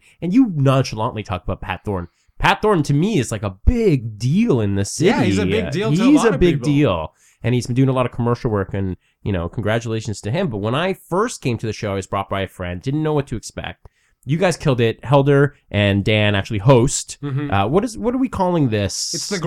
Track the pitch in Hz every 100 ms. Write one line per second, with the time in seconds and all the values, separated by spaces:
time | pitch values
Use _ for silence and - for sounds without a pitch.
0 | - _ 175 226 247 156 135 135 127 110
1 | 110 110 101 90 - 92 - 90 - 95
2 | 85 _ _ _ 160 196 214 180 143 143
3 | 190 196 113 107 101 92 - 247 220 139
4 | 110 104 123 180 240 131 104 98 98 -
5 | 180 285 160 98 92 104 87 156 214 160
6 | 247 294 226 170 175 151 123 143 139 87
7 | 78 _ _ _ 113 123 117 123 131 127
8 | 123 - 117 120 120 104 95 101 98 90
9 | _ _ - 95 87 - 104 117 113 113
10 | 113 101 104 151 190 107 107 131 185 185
11 | _ 175 233 - 139 113 110 - 107 98
12 | - 101 98 98 95 - 90 87 131 151
13 | 156 151 135 110 - - 82 - - _
14 | _ _ - 165 190 - 151 120 113 107
15 | 113 143 139 139 139 - _ 101 104 101
16 | 98 107 104 101 - 107 107 127 135 -
17 | - - 143 135 147 98 101 170 233 214
18 | 214 254 262 - 180 175 135 107 98 -
19 | - 156 - 196